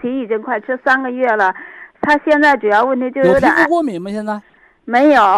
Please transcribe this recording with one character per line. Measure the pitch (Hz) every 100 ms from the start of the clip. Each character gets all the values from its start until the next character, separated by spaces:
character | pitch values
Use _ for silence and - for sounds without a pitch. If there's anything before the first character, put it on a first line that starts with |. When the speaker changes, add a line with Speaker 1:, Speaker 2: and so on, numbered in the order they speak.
Speaker 1:
琪 | 240 269
已 | 220
经 | 220
快 | 220 233
吃 | - 254
三 | 277 262
个 | 254
月 | 247 247 214
了， | 190 - - - - -
他 | 294 294 -
现 | 294
在 | 294 269
主 | 214
要 | 208
问 | 254 254
题 | 254
就 | 277
有 | 269 269
点 | 262
Speaker 2:
有 | -
皮 |
肤 | -
过 | 339
敏 | 302 175
吗？ | 190
现 | 214 214
在？ | 208 _ _ _ _ -
Speaker 1:
没 | 240 294
有。 | 269 202